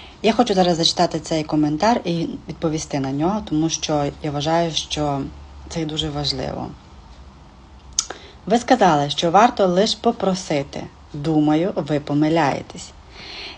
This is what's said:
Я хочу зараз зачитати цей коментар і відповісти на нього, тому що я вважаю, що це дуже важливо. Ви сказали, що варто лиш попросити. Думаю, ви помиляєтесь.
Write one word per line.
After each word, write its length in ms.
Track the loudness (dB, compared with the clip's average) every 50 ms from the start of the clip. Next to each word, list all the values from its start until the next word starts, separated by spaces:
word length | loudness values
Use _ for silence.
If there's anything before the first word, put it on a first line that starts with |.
| -20 -20 -14 -2
Я 120 | 0 2 4
хочу 200 | 4 2 4 4
зараз 240 | 4 4 4 4 2
зачитати 420 | 2 0 2 2 0 0 0 -4
цей 240 | -4 -2 -2 -2 -2
коментар 580 | 0 0 0 2 2 0 2 2 2 2 2 0
і 220 | -2 -2 -2 -2 -4 -6 -8 -10 -12
відповісти 500 | -10 -4 -4 -2 -2 -4 -4 -4 -4 -4
на 120 | -4 -2
нього, 300 | -2 0 0 0 0 -2 -4 -2
тому 200 | 0 0 0 0
що 360 | -2 -4 -4 -2 0 0 0 -2 -4 -6 -8
я 80 | -6
вважаю, 400 | -4 -4 -2 0 2 2 2 0
що 500 | -2 -4 -6 -4 -4 -4 -2 -2 -2 -2 -4 -6 -10 -14 -18 -20 -20 -20 -16 -8
це 160 | -6 -6 -4
дуже 240 | -4 -4 -4 -6 -4
важливо. 580 | -4 -4 -4 -4 -4 -4 -4 -6 -6 -8 -8 -10 -12 -16 -20 -20 -20 -20 -20 -20 -20 -20 -20 -20 -20 -20 -20 -20 -20 -20 -20 -20 -20 -20 -20 -8 -6 -6 -6 -6 -12 -16 -18 -20 -20 -14 -2
Ви 120 | 0 0 0
сказали, 520 | 4 2 4 6 6 6 6 4 2 0
що 220 | -2 -2 0 2
варто 360 | 6 6 6 6 4 2 2 4
лиш 280 | 4 4 2 2 0
попросити. 880 | 0 0 -2 0 0 0 -2 -2 -2 -2 -2 -2 -2 -2 -4 -8 -12 -12 -12 -16 -20 -20 -12 -10
Думаю, 600 | -4 -2 0 2 4 4 4 4 4 2 0 0
ви 240 | -2 -2 -2 -2 -2
помиляєтесь. 920 | -2 0 0 2 2 4 4 4 4 2 0 -2 -6 -10 -14 -16 -18 -18 -18 -20 -20 -20 -20 -20 -18 -16 -16 -14 -16 -16 -16